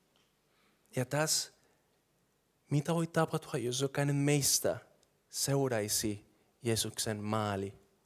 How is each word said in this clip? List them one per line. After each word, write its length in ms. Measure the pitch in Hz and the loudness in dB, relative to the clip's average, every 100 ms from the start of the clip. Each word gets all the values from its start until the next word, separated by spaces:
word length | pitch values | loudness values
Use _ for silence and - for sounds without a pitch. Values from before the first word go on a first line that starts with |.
| _ _ _ _ _ _ _ _ _ - | _ _ _ _ _ _ _ _ _ -4
Ja 80 | |
tässä, 480 | 127 143 156 - - - _ _ _ _ _ _ _ _ _ _ - | -2 0 2 0 -2 -10 _ _ _ _ _ _ _ _ _ _ -2
mitä 240 | 147 147 | -2 0
voi 120 | 170 165 | 0 0
tapahtua, 540 | 165 160 156 - 147 | 0 0 -2 -4 -4
jos 200 | 117 127 | -4 -2
jokainen 360 | 139 - 143 143 | -2 0 0 2
meistä 600 | 143 147 135 - 101 80 - _ _ _ _ | 4 4 4 2 2 -2 -6 _ _ _ _
seuraisi 1000 | - - 139 135 113 104 - 110 104 - _ _ _ | -4 0 2 2 0 0 0 -2 -4 -10 _ _ _
Jeesuksen 600 | 120 110 110 - 117 107 | -2 0 0 -4 -4 -4
maali 500 | 104 110 104 98 98 - _ _ | -2 0 0 -2 -4 -8 _ _